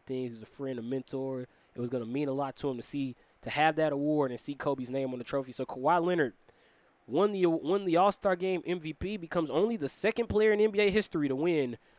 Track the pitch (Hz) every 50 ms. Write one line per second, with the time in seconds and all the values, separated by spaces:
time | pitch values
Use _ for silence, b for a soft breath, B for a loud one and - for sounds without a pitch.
0 | _ - 131 127 127 123 117 110 110 - - - 139 135 131 120 113 117 135 135
1 | 127 - - 135 135 135 135 127 127 - b b b b b 120 120 120 131 123
2 | 117 113 123 143 151 139 135 135 139 135 - - - 143 131 120 113 - - 143
3 | 135 131 123 b b b b b - - - 143 151 160 151 156 156 151 143 143
4 | 143 151 156 151 139 131 120 117 - - 143 135 - 147 139 131 127 120 127 135
5 | 135 131 127 123 120 - - 139 135 131 123 - 131 - - 131 131 151 175 175
6 | 165 180 180 170 147 117 - _ _ b b b b b b b b b b b
7 | _ - 113 156 202 208 208 190 180 170 165 156 127 147 190 202 196 185 160 165
8 | 190 202 190 - - 202 185 175 185 190 185 170 - - 180 180 156 160 156 -
9 | 185 190 214 202 170 160 - 175 165 139 127 156 202 226 233 202 147 135 - -
10 | - 214 220 - 233 - 196 214 214 220 214 208 214 214 196 202 208 202 180 214
11 | 202 - - 165 147 135 131 131 156 180 170 151 135 123 120 - b b b